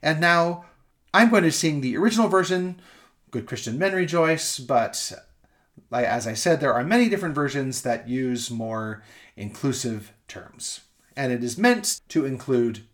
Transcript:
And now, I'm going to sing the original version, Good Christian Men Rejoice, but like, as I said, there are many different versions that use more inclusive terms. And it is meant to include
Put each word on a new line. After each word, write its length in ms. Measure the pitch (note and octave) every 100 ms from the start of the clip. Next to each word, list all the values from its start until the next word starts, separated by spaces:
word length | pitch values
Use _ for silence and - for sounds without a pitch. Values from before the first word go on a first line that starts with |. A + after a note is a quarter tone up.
And 180 | D#3 D#3
now, 460 | E3+ E3+ E3+ E3+ - _ _ _ _
I'm 160 | F#3 A#3
going 140 | A3+
to 80 | E3+
sing 300 | D3 E3 D3
the 160 | C3 B2
original 300 | G#3 A3 A3
version, 520 | F#3+ F3+ F#3 F3+ F3+ - - _ _ _
Good 140 | A#2+ A2+
Christian 320 | A2+ - A#2+
Men 160 | F#3+
Rejoice, 640 | F#3+ F3 E3+ D#3+ D#3+ - -
but 540 | B2+ B2+ A2+ - - - _ _ _ _ _ - _
like, 160 | A#2+ A#2+
as 220 | A#2 A2+
I 60 |
said, 260 | A2+ - D#3+
there 140 | C#3
are 100 | A#2
many 260 | C3+ A3+ A#3+
different 260 | G3 F3+ C#3+
versions 460 | C#3+ C#3 C3 B2
that 260 | B2+ A#2 A#2+
use 420 | B2+ C3 A#2+ A#2
more 540 | A#2 A2+ A2 A2 G#2+ - - - -
inclusive 800 | G2+ - C#3 B2+ B2 A2+ G2+ _ _
terms. 540 | G2+ - - - - _ _ _ -
And 160 | C3+
it 120 | B2
is 140 | A#2+ A#2
meant 440 | A#3 A#3+ - - _
to 160 | D#3+ C3+
include 600 | C3 C3 B2+ A#2 G#2+ -